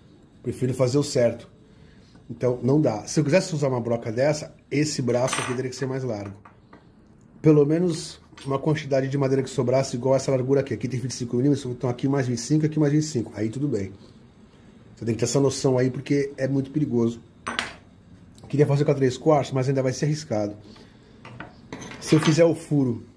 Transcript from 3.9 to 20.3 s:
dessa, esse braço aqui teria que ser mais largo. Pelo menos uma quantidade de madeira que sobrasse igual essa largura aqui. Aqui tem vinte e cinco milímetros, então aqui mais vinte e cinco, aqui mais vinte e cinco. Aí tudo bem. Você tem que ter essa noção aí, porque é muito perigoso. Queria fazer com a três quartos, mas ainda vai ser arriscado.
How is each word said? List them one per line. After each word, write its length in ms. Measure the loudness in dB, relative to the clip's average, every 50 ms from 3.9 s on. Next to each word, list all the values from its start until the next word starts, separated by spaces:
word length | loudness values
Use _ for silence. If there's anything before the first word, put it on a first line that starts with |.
| -2 -4 -4 -4
dessa, 420 | -2 0 2 2 0 -2 -6 -12 -18 -20 _ -4
esse 300 | -2 -2 0 0 -2 -2
braço 340 | -2 0 0 0 0 0 -2 -2
aqui 120 | -4 -4 -4
teria 140 | -6 -6 -6
que 60 | -6
ser 120 | -6 -6
mais 160 | -6 -6 -6 -6
largo. 320 | -6 -6 -6 -8 -12 -14 -16 -20 -20 -20 _ -20 _ -20 -20 -20 -20 -20 -20 -20 -20 -20 -20 -20 -20 -6 0
Pelo 240 | 4 6 6 6 6
menos 560 | 4 4 2 2 0 -2 -2 -6 -12 -14 -18 -20 -20 -20 -12 -6
uma 140 | -4 -4 -2
quantidade 480 | 0 -2 -2 -2 -2 -2 0 0 0 0
de 80 | 0
madeira 260 | 0 0 2 2 0 0
que 60 | -2
sobrasse 480 | -2 -2 0 2 2 2 0 0 -2
igual 180 | -2 0 2 2
essa 160 | 2 2 0
largura 300 | 0 0 2 2 2 2
aqui. 120 | 2 0 -4
Aqui 140 | -4 -4
tem 120 | -4 -4 -4
vinte 120 | -6 -6
e 40 | -6
cinco 220 | -6 -6 -2 0
milímetros, 280 | 2 2 2 2 2 -2
então 240 | -6 -8 -4 -4 -4
aqui 180 | -2 -2 0
mais 200 | 0 2 0 0
vinte 100 | 0 -2
e 40 | -4
cinco, 240 | -2 0 0 2 2
aqui 140 | 0 2 2
mais 140 | 2 2 2
vinte 80 | 2
e 60 | 0
cinco. 240 | 0 -2 -4 -4 -4 -4
Aí 140 | -4 -4 -4
tudo 180 | -4 -4 -4
bem. 240 | -2 -2 -4 -4 -6 -10 -16 -20 -20 -20 -20 -20 -20 -20 -20 -20 -20 -20 -20 -20 -20 -20 -20 -20 -20 -16
Você 100 | -6 -4
tem 100 | -2 -2
que 40 | 0
ter 60 | 0
essa 140 | 0 2 4
noção 380 | 2 2 2 2 2 2 4
aí, 120 | 4 2 0
porque 420 | 0 -4 -2 0 0 0 0 -2 -4
é 100 | -4 -2
muito 220 | -2 0 -2 -2 -2
perigoso. 500 | -2 -2 0 0 2 2 2 0 -2 -4 -14 -20 -20 -14 -12 -8 -6 -6 -6 -8 -8 -16 -20 -20 -20 -20 -20 -20 -20 -20 -20 -20 -20 -20 -10
Queria 180 | 0 2 4 4
fazer 200 | 4 4 2 2
com 60 | 2
a 40 | 2
três 220 | 4 2 2 2
quartos, 340 | 2 4 4 4 4 4 0
mas 160 | -2 0 0
ainda 140 | 0 0 2
vai 100 | 0 0
ser 140 | 0 0 0
arriscado. 500 | -2 -2 -2 -4 -4